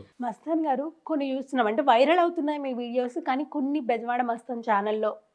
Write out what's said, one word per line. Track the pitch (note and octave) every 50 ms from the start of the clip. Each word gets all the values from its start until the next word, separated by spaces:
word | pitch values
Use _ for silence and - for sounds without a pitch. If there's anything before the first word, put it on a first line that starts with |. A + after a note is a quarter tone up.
| - _ _ -
మస్తాన్ | B3 A#3 G#3+ - - D4 E4 D#4+ D#4
గారు, | D4 C4 B3 D4 D#4+ - _ -
కొన్ని | - D#4+ C#4 C#4 C4+ C4
చూస్తున్నాం | C4+ C4 - C#4+ B3+ A3
అంటే | G#3 A3 C4 C#4+
వైరల్ | C#4 A3+ A#3 C#4 D4 E4+ F4+
అవుతున్నాయి | E4+ E4+ F4 E4 C#4+ D4+ D4+ D4
మీ | C#4 C4+ B3
వీడియోస్, | A#3 A#3+ A#3+ A#3+ B3+ B3 B3 B3 E4+
కానీ | E4+ D4 B3+ C4+ D4+
కొన్ని | D4 - D4 C4 C#4 C#4+ D4+
బెజవాడ | A#3+ A3+ A#3+ A3+ A#3 A#3+ A#3+ B3 B3+
మస్తాన్ | A#3+ A#3 A#3 - - B3 A#3
ఛానల్లో | A#3 A#3+ G#3 G3 G3+ G#3+ G#3+ G#3+ G#3+ G#3+ - - _ _ _